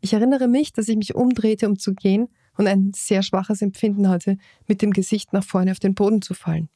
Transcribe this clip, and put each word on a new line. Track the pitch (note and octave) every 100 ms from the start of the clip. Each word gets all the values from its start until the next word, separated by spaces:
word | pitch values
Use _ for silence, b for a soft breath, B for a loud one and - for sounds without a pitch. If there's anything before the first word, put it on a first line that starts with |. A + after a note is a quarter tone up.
Ich | G3
erinnere | G#3+ A#3+ C4+ B3+
mich, | B3 D4+
dass | - G#3+
ich | A3
mich | G#3
umdrehte, | - B3 B3 G#3+ G#3+ G#3+
um | G3
zu | -
gehen, | G3 G3+ G3 B3 _ _ -
und | F#3+
ein | G3 G3 G3
sehr | - G3
schwaches | G3 F#3+ F#3 G#3
Empfinden | G3+ G3 A3 G3+ G3
hatte, | F3+ F#3 G3 B B _
mit | G#3
dem | G#3
Gesicht | G3 F#3 G#3+ -
nach | G3 F#3+
vorne | F#3+ F#3
auf | F#3
den | G3 G3
Boden | G3+ A3
zu | -
fallen. | F3+ - D#3+ D#3+